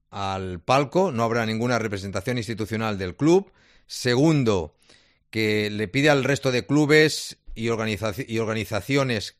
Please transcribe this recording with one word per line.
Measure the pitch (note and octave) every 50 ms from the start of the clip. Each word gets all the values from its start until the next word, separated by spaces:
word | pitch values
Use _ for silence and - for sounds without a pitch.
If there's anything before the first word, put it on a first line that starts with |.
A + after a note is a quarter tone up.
| _ _
al | - G2+ G2 G2 F#2+ F#2+ F#2+ F#2+ F#2 E2+
palco, | - - B2+ C#3 D3 B2+ - F3+ F#3+ F#3
no | C3+ A2+ A#2
habrá | A2+ A2+ A#2 A2+
ninguna | A2 A2 A2 A#2 B2 B2
representación | A2+ A2 A2 G#2 F#2+ F#2+ G2+ F#2 G2+ F#2 - B2
institucional | B2 A2 G#2+ A#2 F#2+ A2 G2 A2+ G#2+ A2+ A2 G#2
del | F#2+ F#2+ F2+ E2
club. | - C#3 D#3 E3+ F#3+ G3+ - _ _ _ _ _ _ _
Segundo, | _ - - - B2+ B2 A#2+ C#3+ E3 D#3+ D3 C3 A2 G#2 F#2 D#2+ D2+ - _ _ _ - _ _ _ _ _ _ _
que | - A2 A2 G#2+ G#2+ G#2+ G#2+ G#2
le | G#2 G#2 G#2+
pide | F#2 - C#3 C#3 D3+
al | D3 C#3 B2
resto | C3 C#3 C3 - C3+
de | B2 B2 -
clubes | - C3+ D3 D3+ C#3+ D#3 D#3 D#3 D3+ - - - - - - _ - -
y | - A2+
organiza-, | A2+ A#2 G#2+ A2 A2 G#2+ G2 G#2+ A2 F#2+ G#2 C3
y | - A2+ A2
organizaciones | A2+ G#2+ A2 A2 G#2+ - A2 G2+ - - C#3 C#3+ C3+ C3 A#2+ G#2+ - - - _